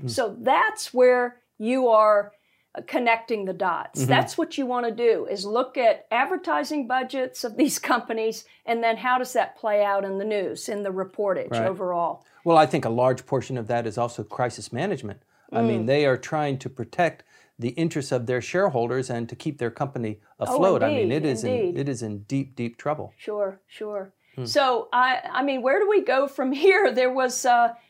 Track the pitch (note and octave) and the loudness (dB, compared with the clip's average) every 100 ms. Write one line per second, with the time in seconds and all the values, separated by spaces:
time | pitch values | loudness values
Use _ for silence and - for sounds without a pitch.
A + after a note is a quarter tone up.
0 | C3 A2+ A3 A#3+ A#3 D#4+ G#4+ G#4+ - B3 | -6 -2 -4 -2 0 2 2 -2 -4 4
1 | B3+ B3 A#3+ A#3+ _ - A3 C4 B3+ G#3+ | 6 6 0 -6 _ -8 -2 2 4 6
2 | G#3+ G#3 G3+ - _ _ _ - - C4+ | 6 4 2 -8 _ _ _ -16 -6 0
3 | A#3+ A3+ A3+ A3 F#3+ F3+ F#3 E3 - - | 2 0 0 -4 -4 -4 -4 -4 -6 -4
4 | C3 - - - E4 - B3+ B3 A#3 A3 | 2 2 2 -2 -4 -4 -4 -2 -2 2
5 | A#3+ F#3 A2+ G3 G3 A3 C4 C#4+ A#3 G3 | 2 2 0 -6 -2 -2 -2 2 2 2
6 | - A#3 C#4+ F#4 F4+ D4 C#4+ D4+ A#3 B3+ | 0 0 0 -2 -2 -2 -2 -4 -2 -2
7 | B3+ C4+ B3+ - A#3 G#3 C#4+ - - A#3+ | -2 -4 -6 -6 -6 0 0 0 0 0
8 | A#3 A3+ A3 G#3+ - _ - A#3 A#3 A3+ | 0 -4 -4 -4 -12 _ -4 0 0 0
9 | B3 B3+ B3 A#3 F#3 - A3 G#3 G3+ G3+ | 0 0 0 0 -2 -2 0 2 2 2
10 | G3 G3 G#3+ G#3 F3 F#3 - G#3 G3+ F#3+ | -2 -4 -2 -2 -2 -6 -6 -6 -4 -4
11 | F#3+ - G3+ E3+ A2+ A#2 A2+ F3+ F#3 F3 | -6 -2 -2 -2 -2 -2 -2 -2 -2 -2
12 | E3 - _ _ E3+ D#3+ D#3 D#3 A#2 A#2 | -2 -4 _ _ 4 6 6 4 0 2
13 | B2+ B2 - C3+ - B2+ A2 A#2+ A2+ A2+ | 2 0 -2 -4 -2 -6 -2 -2 -2 -2
14 | A#2+ - G#2+ - B2 A2+ G#2+ A#2+ F#3+ D3+ | -4 -4 -8 -4 -4 -4 -10 -6 -4 -4
15 | G#2 G2 _ _ _ A#2+ A#2 A2+ A2+ C#3+ | -8 -14 _ _ _ 0 0 2 2 2
16 | C#3+ B2+ - D#3 D3 C3+ - - A2+ - | 4 0 -2 -2 -2 -4 -6 -10 -6 0
17 | E3 - _ _ _ - A#2 D3+ E3 D#3+ | 0 -2 _ _ _ -8 -6 -2 -2 -2
18 | C3+ B2+ A#2 B2 - F3+ G3 C3 A#2+ B2+ | -2 -2 -2 -4 -2 0 0 0 -2 -2
19 | C3 A#2 A#2 C3+ D#3 C#3 A#2 - C3+ C3+ | -4 -6 -6 -8 -8 -4 -6 -4 -6 -4
20 | A2+ G#2 _ - - C#4 G3 D3+ - B4+ | -6 -8 _ -6 -2 2 4 4 2 2
21 | F#4 - D3+ B2+ B4 B4+ F3+ F3 C#3+ A#2+ | 0 0 0 -2 -2 -2 -2 -2 -4 -4
22 | A2 G#2 G#2 C#3 C3+ - A#2 - D3 D3+ | -6 -8 -6 -6 -6 -6 -8 -6 -6 -6
23 | - - - G#3 G3 F#3+ _ - G#3+ G#3 | -8 -14 -8 -4 -4 -6 _ -14 -10 -10
24 | F#3+ _ _ - B2 D4 C4 A#3+ - B3 | -12 _ _ -10 -2 2 2 0 0 2
25 | B3+ B3+ - - C#4 C4 B3+ F4 G4+ G#4 | 2 0 -2 -2 -2 0 2 2 4 2
26 | - C4 C#4 - C4 C4+ F#4 F#4+ E4+ A#3 | 2 2 0 -2 -2 4 4 6 4 2
27 | B3+ C4 B3+ B3 B3+ A#3+ A#3 A#3 _ | 0 2 -2 0 2 4 4 0 _